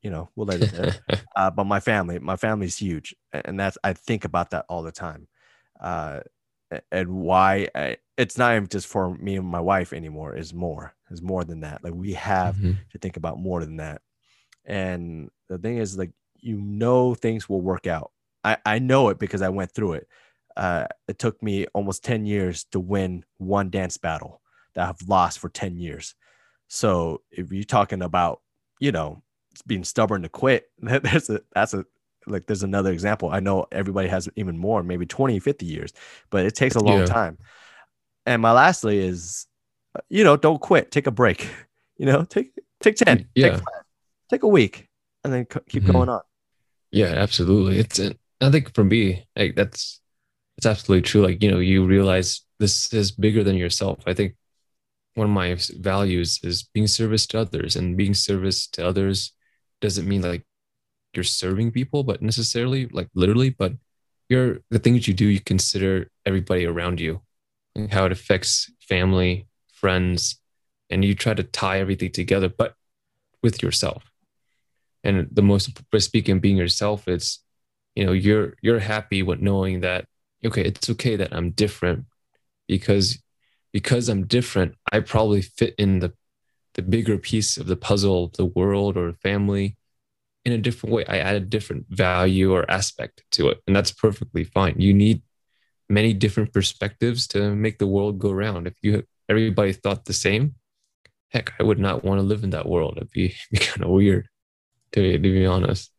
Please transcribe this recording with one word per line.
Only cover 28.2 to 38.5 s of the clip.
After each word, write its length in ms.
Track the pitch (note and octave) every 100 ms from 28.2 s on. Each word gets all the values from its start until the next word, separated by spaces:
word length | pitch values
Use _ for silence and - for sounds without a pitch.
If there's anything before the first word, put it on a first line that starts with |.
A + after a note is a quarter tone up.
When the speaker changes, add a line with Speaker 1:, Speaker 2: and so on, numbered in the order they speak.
| E2+ C#2 _ _ _ _
Speaker 1:
you 120 | C#3+
know, 300 | F#2 D#2 D#2 _ _ _ - -
being 180 | G2
stubborn 380 | F2 - A2 G2+
to 60 | E2+
quit, 420 | - C3+ B2 _
<laughs> 40 | _
that, 200 | A#2 C3
that's 260 | C3+ B2 -
a, 120 | G#2+ _
that's 200 | G2 G2
a, 100 | G2+ F#2+ _ _ _ -
like, 200 | G2+ -
there's 160 | G2+
another 300 | G2 G2 F#2+
example. 380 | F2 G2+ G#2 E2
I 100 | F#2
know 260 | G2 F#2+ -
everybody 360 | - G2 G2 F#2
has 200 | F#2 F2 -
even 200 | F#2+ E2
more, 260 | F#2 A2
maybe 240 | F2 F2+ F2
twenty, 320 | - C3+ G#2
fifty 280 | - - F2
years, 260 | D2+ - - - - _
but 160 | G2 F#2
it 80 |
takes 220 | - C3 A#2
a 40 |
long 200 | G#2 G2+
Speaker 2:
Yeah. 40 | F2+
Speaker 1:
time. 320 | A2+ F#2+ E2+ - - - - _ _ _ _ -
And 140 | A#2+
my 100 | A2+